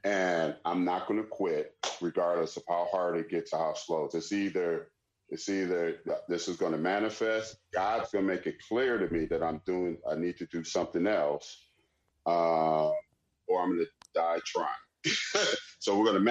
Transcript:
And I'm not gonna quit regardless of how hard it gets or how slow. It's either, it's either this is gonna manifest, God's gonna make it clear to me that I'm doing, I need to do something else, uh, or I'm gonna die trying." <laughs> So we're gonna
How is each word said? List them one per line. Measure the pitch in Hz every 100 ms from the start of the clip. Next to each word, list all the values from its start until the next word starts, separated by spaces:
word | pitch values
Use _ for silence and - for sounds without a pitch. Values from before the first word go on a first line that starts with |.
And | 98 101 92 85 80 76
I'm | 82 90 90
not | 90 -
gonna | 107
quit | 107 - 95 76 76 _ - -
regardless | 87 87 87 87 80 -
of | -
how | 87 87
hard | 95 87 85
it | 82
gets | 85 82
or | 80
how | 80
slow. | 76 - 80 73
It's | 82 76
either, | 101 98 90 87 82 - _ _ _ _
it's | 78 -
either | 98 90 90 85 82 - 80 -
this | 87 -
is | 85
gonna | 90 78 85
manifest, | 101 107 107 110 110 110 - _
God's | 90 95 113 -
gonna | 101 95
make | 90 80
it | - -
clear | 117 131 117
to | 87
me | 82 78
that | 82
I'm | 82 78 -
doing, | 90 90 82 78
I |
need | 78 87 87
to | 85 85
do |
something | 80 92 85 85 95
else, | 104 73 73 - - _ _ _ _ _ _ -
uh, | 85 85 82 80 78 78 78 - _ _ _ -
or | 90
I'm | 90
gonna | 87 82 _ -
die | 85 82 82 -
trying." | 90 78 64 - _
<laughs> | 151 117 - 202 202 - - -
So | - 101
we're | 110
gonna | 95 104